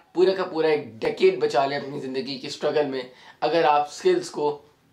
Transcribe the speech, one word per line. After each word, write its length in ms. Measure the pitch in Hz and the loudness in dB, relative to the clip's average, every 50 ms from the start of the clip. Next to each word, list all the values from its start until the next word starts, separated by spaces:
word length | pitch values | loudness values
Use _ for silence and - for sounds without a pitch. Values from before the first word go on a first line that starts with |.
| _ _ - | _ _ 2
पूरा 200 | 165 185 190 - | 2 4 4 4
का 100 | 185 180 | 0 -2
पूरा 240 | - 156 160 156 156 | -4 -2 0 2 2
एक 300 | 151 143 123 113 107 - | 2 0 -2 -6 -8 -4
decade 420 | 160 151 - - 180 185 - 131 | -4 -4 0 4 4 4 4 4
बचा 240 | 151 147 - 143 139 | 0 0 2 2 2
लें 100 | 139 143 139 | 2 0 -4
अपनी 220 | 135 135 147 139 | -6 -8 -8 -8
ज़िंदगी 360 | 131 131 135 135 120 139 135 127 | -8 -6 -6 -6 -6 -6 -8 -10
की 120 | 147 139 | -10 -12
struggle 360 | - - - 147 143 151 143 | -8 -4 -2 0 2 2 0
में, 240 | 135 135 127 123 - - - - - - - | 0 -2 -6 -8 -8 -14 -20 -20 -20 -8 -4
अगर 220 | 151 151 160 165 160 | -2 0 2 4 4
आप 240 | 151 147 147 147 - | 4 4 4 2 -2
skills 360 | - - - 185 180 165 - - | -4 0 2 2 2 2 0 -4
को 360 | - 160 147 147 147 - - _ _ _ _ _ | -6 -4 -2 -2 -4 -6 -10 _ _ _ _ _